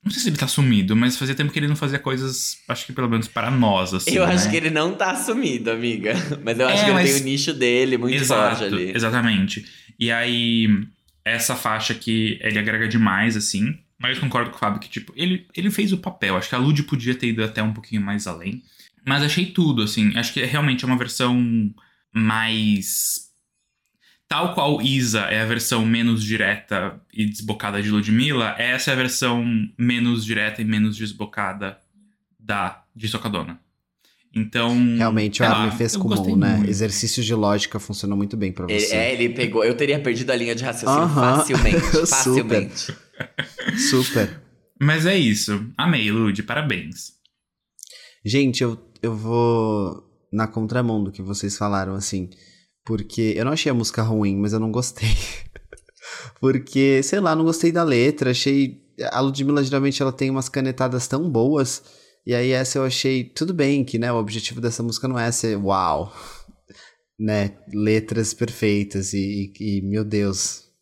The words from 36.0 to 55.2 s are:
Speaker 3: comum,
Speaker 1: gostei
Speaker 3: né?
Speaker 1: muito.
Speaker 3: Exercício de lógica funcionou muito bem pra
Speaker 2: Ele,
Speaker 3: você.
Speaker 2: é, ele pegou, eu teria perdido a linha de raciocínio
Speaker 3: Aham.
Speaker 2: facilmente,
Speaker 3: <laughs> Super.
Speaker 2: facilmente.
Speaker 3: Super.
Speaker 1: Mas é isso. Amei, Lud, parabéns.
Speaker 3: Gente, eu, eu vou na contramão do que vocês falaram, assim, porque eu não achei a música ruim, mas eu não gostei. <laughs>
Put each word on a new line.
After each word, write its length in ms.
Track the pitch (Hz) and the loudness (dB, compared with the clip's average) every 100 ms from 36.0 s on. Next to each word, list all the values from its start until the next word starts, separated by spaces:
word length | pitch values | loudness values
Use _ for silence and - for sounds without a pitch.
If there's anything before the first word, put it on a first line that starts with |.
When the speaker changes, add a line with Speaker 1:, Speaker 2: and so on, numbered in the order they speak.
Speaker 3:
comum, 140 | 101 101 | 0 0
Speaker 1:
gostei 200 | 95 95 | 2 4
Speaker 3:
né? 220 | 98 107 | 4 2
Speaker 1:
muito. 120 | 101 | 2
Speaker 3:
Exercício 540 | 101 110 98 113 - | 0 0 -2 -2 -2
de 100 | 110 | -2
lógica 460 | 113 104 104 - 107 | 0 2 2 -2 -6
funcionou 360 | - 101 101 101 | -8 -6 -2 -2
muito 180 | 101 113 | -2 -2
bem 140 | 98 | -4
pra 140 | 92 90 | -4 -2
Speaker 2:
Ele, 100 | 104 | 0
Speaker 3:
você. 140 | 107 110 | 0 0
Speaker 2:
é, 180 | 117 | 0
ele 160 | 123 117 | 0 0
pegou, 340 | 131 117 110 | 0 0 2
eu 100 | 113 123 | 2 2
teria 240 | 147 131 | 0 0
perdido 320 | 135 117 127 | 0 -2 0
a 40 | 123 | 0
linha 180 | 117 | 0
de 100 | 117 127 | -2 -4
raciocínio 380 | 117 131 143 170 | -4 0 2 4
Speaker 3:
Aham. 320 | 147 123 139 | 4 4 4
Speaker 2:
facilmente, 420 | 151 123 139 170 | 2 4 4 4
Speaker 3:
<laughs> 80 | 165 | 4
Super. 200 | 160 170 | 4 4
Speaker 2:
facilmente. 880 | 135 131 127 110 107 98 - - - _ - - - - - - 220 277 | 2 4 2 4 0 0 -8 -10 -12 _ -14 -12 -10 -12 -6 -4 -2 2
Speaker 3:
Super. 520 | 131 127 117 98 - - _ _ _ | 2 2 0 -2 -4 -20 _ _ _
Speaker 1:
Mas 260 | 143 156 165 | 2 4 2
é 120 | 196 | 4
isso. 480 | 127 104 - 104 110 - | 4 2 0 -2 -4 -2
Amei, 340 | 156 143 107 | 0 2 2
Lud, 320 | 110 110 98 | 2 2 0
parabéns. 720 | 107 127 151 92 76 - - _ _ _ _ _ _ _ - - - _ | -2 -2 -2 -4 -6 -12 -16 _ _ _ _ _ _ _ -20 -20 -20 _
Speaker 3:
Gente, 380 | 104 131 139 120 | -2 2 2 2
eu, 160 | 120 113 - - | -2 -2 -12 -8
eu 140 | 117 110 | -6 -4
vou 880 | 113 117 117 117 110 107 95 - _ _ _ | -2 2 4 4 2 0 -2 -6 _ _ _
na 140 | 104 110 | -2 -2
contramão 540 | - 110 123 120 110 | -2 -2 0 0 0
do 80 | 98 | -2
que 100 | 98 | -6
vocês 360 | 95 101 101 - | -8 -6 -6 -4
falaram, 380 | 104 98 95 98 | -2 -2 -2 -6
assim, 340 | 95 98 90 - - _ _ _ - | -6 -6 -8 -12 -20 _ _ _ -6
porque 480 | 110 - - 110 87 | -6 -4 -2 0 0
eu 80 | 120 | -2
não 80 | |
achei 180 | 160 156 | 0 0
a 40 | 123 | 0
música 280 | 110 - | -2 -2
ruim, 320 | 113 110 101 98 | 0 2 2 0
mas 180 | 104 | 0
eu 60 | 110 | 0
não 120 | 110 | -2
gostei. 380 | 113 123 - 110 | -2 -4 -2 2
<laughs> 1300 | 107 | 2